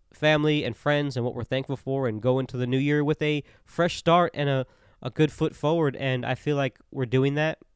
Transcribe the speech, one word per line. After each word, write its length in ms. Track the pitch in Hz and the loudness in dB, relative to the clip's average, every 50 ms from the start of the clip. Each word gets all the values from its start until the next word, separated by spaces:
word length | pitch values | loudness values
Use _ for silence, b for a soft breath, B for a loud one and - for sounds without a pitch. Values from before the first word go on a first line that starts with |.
| _ _ - | _ _ -6
family 500 | - 151 151 156 151 151 151 151 151 104 | 0 2 2 4 4 4 2 2 0 0
and 120 | 117 110 | -4 -6
friends 400 | - - 147 147 147 147 143 123 | -4 -2 0 0 0 0 -2 -2
and 100 | 127 117 | -4 -4
what 100 | 123 - | -4 -4
we're 80 | 123 110 | -6 -6
thankful 340 | - 131 135 131 - 135 | -4 -4 -4 -4 -4 -8
for 300 | - - 135 135 139 135 | -8 -6 -4 -4 -2 -2
and 140 | 120 107 107 | -2 -2 0
go 180 | 110 127 127 135 | 0 0 2 0
into 180 | 131 - - | 0 -4 -4
the 100 | 123 127 | -4 -2
new 100 | 123 131 | 0 0
year 260 | 131 139 143 147 147 147 | 0 2 2 2 2 2
with 180 | 147 156 - | 0 0 0
a 220 | 156 151 151 147 - b b b b | 0 -2 -2 -2 -4 b b b b
fresh 320 | - - - 170 180 - | -8 -2 -2 0 0 -2
start 340 | - - 170 165 180 175 - - | -2 2 4 4 4 4 2 0
and 160 | - 147 143 | -2 0 0
a, 160 | 139 131 127 b b b b b b b | 0 0 -2 b b b b b b b
a 80 | b 127 | b -4
good 220 | - - 156 147 | 0 2 2 2
foot 240 | - - 160 156 - | 2 0 -2 -2 -2
forward. 400 | - - 147 165 170 160 139 127 | -2 -2 0 2 2 0 0 -2
And 300 | - 135 135 131 123 120 | -2 -2 -2 -2 -2 -2
I 100 | 120 131 | -4 -4
feel 200 | - - 147 147 | -4 -2 -2 -2
like 240 | 139 139 127 - _ _ - | 0 -2 -4 -4 _ _ -12
we're 140 | - 135 131 | -6 -6 -4
doing 300 | 113 123 131 135 139 139 | 0 2 2 2 2 0
that. 240 | 147 151 160 - - - _ _ | 0 -2 -2 -4 -6 -12 _ _